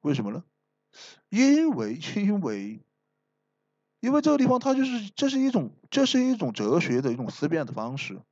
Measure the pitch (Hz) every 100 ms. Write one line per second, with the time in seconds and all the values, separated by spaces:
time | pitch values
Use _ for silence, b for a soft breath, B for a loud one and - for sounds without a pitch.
0 | 147 135 104 120 - _ _ _ _ B
1 | B B _ 202 269 294 320 202 107 127
2 | 160 214 202 208 156 104 101 110 _ _
3 | _ _ _ _ _ _ _ _ _ _
4 | 233 294 285 294 247 247 254 269 262 240
5 | 208 - 277 262 262 247 131 - _ -
6 | 269 254 254 247 151 107 107 156 135 123
7 | 135 120 120 - 147 160 135 - 110 135
8 | - 98 -